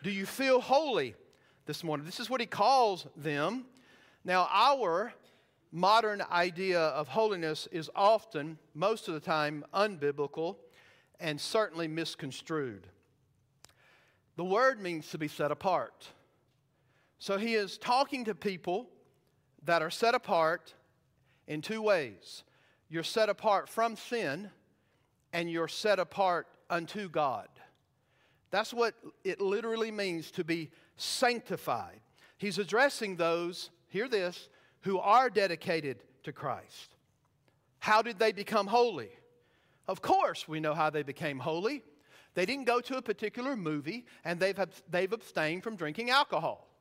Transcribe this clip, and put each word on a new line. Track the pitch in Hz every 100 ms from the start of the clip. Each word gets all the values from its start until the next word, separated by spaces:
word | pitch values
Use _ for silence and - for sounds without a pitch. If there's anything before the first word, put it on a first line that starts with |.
Do | 160
you | 196 190
feel | - 269 254
holy | 220 269 311 208 131 98 - _ _ _ -
this | 151
morning? | 165 147
This | 151 -
is | 226
what | 254
he | 226
calls | - 208 269 226 180 - -
them. | 151 143 156 247 247 - _ - - _ 175
Now, | 185 175
our | 196 247 277 202 165 226 - _ _ _ _ _
modern | 160 185 220 220 202 180
idea | 175 180 170 190 175
of | 160 139 139
holiness | 147 220 190 160 156 -
is | - 143 -
often, | 196 220 - 156 147 156 _
most | 151 185 220 -
of |
the | 156
time, | 165 156 147 151 143
unbiblical, | - 214 185 143 139 143 - 165 208 - _ - _ _ _
and | 170 147
certainly | - 220 208 160 165
misconstrued. | 160 156 - 139 123 - 160 135 98 92 _ _ _ _ _ _ _ - _ _ _ _ _ _ -
The |
word | 180 196 262 247
means | 185 165 151
to | 160
be | 151
set | - 147
apart. | 143 196 170 113 - - - _ _ _ _ _ _ _ _ _ _
So | - 196
he | 226 226
is | 196 -
talking | - 247 277 277 226
to | 185
people | 208 185 180 180 247 - _ _ _ _ _ _
that | 147 170
are | 160
set | - 226
apart | 240 - 175 160 170 - - _ _ _ _ _ _ -
in | 156
two | 147 220
ways. | 214 190 131 95 - - - _ _ _ _
You're | 160
set | 160 226 214
apart | 196 214 190 143
from | - 233 220
sin, | - 240 170 143 202 - _ _ _ _ _ _ _
and | 170 170
you're | 165 160
set | - 214 190
apart | 170 - 190 175 - _ _
unto | 170 165 214 196
God. | 151 143 113 92 - - _ _ _ _ _ _ _ _
That's | 185 220
what | 233 233 - - _
it | 190 175
literally | 196 202 226 226 226
means | 214 196 165 156
to | -
be | 160 170 156 - _ -
sanctified. | - - 247 240 - 175 - 120 95 107 _ _ - _
He's | 208 175
addressing | 185 208 277 - 214 180
those, | 165 170 170 185 - _ _
hear | 185 190
this, | 208 180 175 - _ _ _
who | 190 190
are | 196 233 254
dedicated | 202 196 165 - 165 147 123 - _
to | -
Christ. | 139 147 107 - - - _ _ _ _ _ _ _ _ _
How | - 214
did | 226 196
they | 220
become | 196 202 220 196
holy? | 233 240 165 110 - _ _ _ _ _ _ -
Of | 190
course | - 381 311 165 -
we | 156
know | 156
how | 156 156
they | 151
became | 139 - 156 135
holy. | 131 165 208 285 - _ _ - _ -
They | 185
didn't | 277 247
go | 240
to | 240 262
a |
particular | 247 202 214 226 254 269
movie | 160 151 147 233 240 -
and | 160 175
they've | 190 190
ab-, | 196 - -
they've | 175 190
abstained | 220 - - 156 175
from | 226 214
drinking | 151 151 240
alcohol. | 262 294 160 160 107 - _